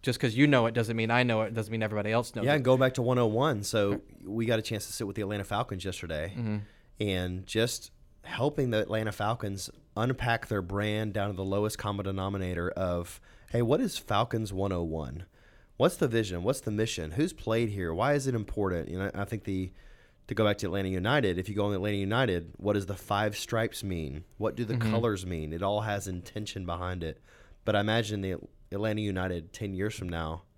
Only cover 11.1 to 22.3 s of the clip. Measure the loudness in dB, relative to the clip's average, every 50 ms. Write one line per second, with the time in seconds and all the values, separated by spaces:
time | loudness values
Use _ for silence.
11.1 | -2 -2 -2 -2 -2 -4 -2 0 0 2 0 0 -2 -4 -4 -4 -2 -2 -2 -4
12.1 | -2 -2 -2 -2 -2 -2 -2 -2 -2 -2 -2 -2 -2 0 0 0 0 -2 -4 -6
13.1 | -12 -18 -20 -20 -20 -20 -12 -4 0 0 2 4 2 2 2 -2 -4 -6 -4 0
14.1 | 2 2 2 2 0 -4 -2 -4 -2 -2 0 0 0 0 0 -2 -2 -4 -4 -6
15.1 | -8 -10 -12 -14 _ -20 -20 -20 -20 -20 -20 -20 0 2 2 2 2 2 0 2
16.1 | 2 0 0 0 -4 -2 -2 -2 -2 -2 -4 -4 0 0 0 -2 -2 -6 -6 -4
17.1 | -2 -2 -2 -2 -2 -6 -4 -2 0 0 0 0 -2 -2 -2 -2 0 0 2 2
18.1 | 2 2 0 0 -2 -2 -4 -4 -2 0 0 0 0 -2 -2 -4 -4 -4 -4 -4
19.1 | -2 -4 -4 -4 -6 -6 -4 -4 -2 -2 -4 -4 -8 -16 -20 -20 -20 -20 -20 _
20.1 | _ _ -10 -6 0 2 4 4 4 2 -2 -2 -2 -2 0 0 0 0 2 2
21.1 | 2 4 4 2 2 0 -2 -2 -2 0 0 0 0 0 0 0 0 0 0 0
22.1 | 2 2 2 2